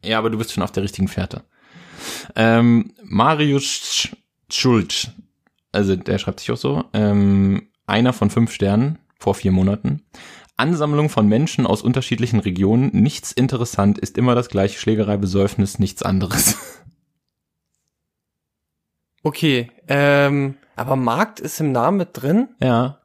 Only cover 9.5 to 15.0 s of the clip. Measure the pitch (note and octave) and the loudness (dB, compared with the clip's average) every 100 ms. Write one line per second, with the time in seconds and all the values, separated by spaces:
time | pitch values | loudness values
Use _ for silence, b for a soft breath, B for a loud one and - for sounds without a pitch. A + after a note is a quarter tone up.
9.5 | F#2 F#2 G2+ - D3 _ B B B B | 2 2 0 -4 -6 _ B B B B
10.5 | - C3+ E3+ D3 D3 D3+ - G#2 A2 D#3 | -4 -2 0 0 0 0 2 2 2 0
11.5 | - B2+ G#2 - C3 B2+ B2 B2 G#2+ F#2+ | 0 0 0 0 -2 -2 -4 0 0 0
12.5 | F2+ F#2+ A2+ C3+ - A2 - - - B2+ | 0 2 2 2 2 2 0 -8 -2 -2
13.5 | C3 A#2+ - G2+ G2+ - - B2 A#2+ B2 | 0 -4 0 2 2 -4 0 2 2 0
14.5 | G2 G2+ - - A2 | 0 -2 -2 -2 0